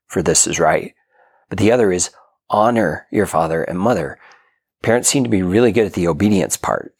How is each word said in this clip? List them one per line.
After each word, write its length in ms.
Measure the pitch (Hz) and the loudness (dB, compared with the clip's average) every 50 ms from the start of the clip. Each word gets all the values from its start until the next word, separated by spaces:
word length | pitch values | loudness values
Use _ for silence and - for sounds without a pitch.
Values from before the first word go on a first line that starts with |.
| _ | _
for 160 | - - 95 78 | -8 -6 -2 0
this 240 | 87 80 - - | 0 0 0 0
is 140 | - 82 80 | -2 -2 0
right." 340 | 82 78 80 - - - - _ _ _ _ _ _ _ _ _ _ _ | 2 2 2 0 -2 -6 -14 _ _ _ _ _ _ _ _ _ _ _
But 100 | - 95 | -4 0
the 140 | 104 104 117 | 2 2 4
other 200 | 127 113 98 90 | 4 2 2 2
is, 180 | 90 - - - _ _ _ _ _ _ - | 0 -2 -4 -8 _ _ _ _ _ _ -4
"Honor 580 | - 104 107 117 120 113 104 82 76 - - _ | 0 0 2 2 2 0 0 -2 -2 -6 -8 _
your 160 | - - 101 | -2 -2 -2
father 360 | 87 - 80 82 82 80 82 - | 0 0 -2 -2 0 -2 -4 -4
and 160 | - - 90 | -4 -4 -2
mother." 400 | 95 113 123 92 78 67 - - - - - _ _ _ _ _ _ _ _ _ - | -2 0 0 0 -2 -6 -8 -14 -20 -20 -20 _ _ _ _ _ _ _ _ _ -2
Parents 260 | 117 113 123 123 - | 0 0 0 0 0
seem 140 | - 143 127 | 0 0 0
to 80 | 117 | 0
be 120 | 110 95 92 | 0 0 0
really 280 | 90 92 110 123 120 | 2 2 4 4 4
good 160 | 95 117 110 | 2 2 0
at 60 | 95 - | 0 -2
the 160 | 95 87 85 | -2 -2 -2
obedience 480 | 80 76 98 107 104 95 - - - | 0 0 2 2 2 2 0 -2 -4
part 360 | - - - 50 - - - - _ | -4 -4 -4 -4 -4 -6 -10 -14 _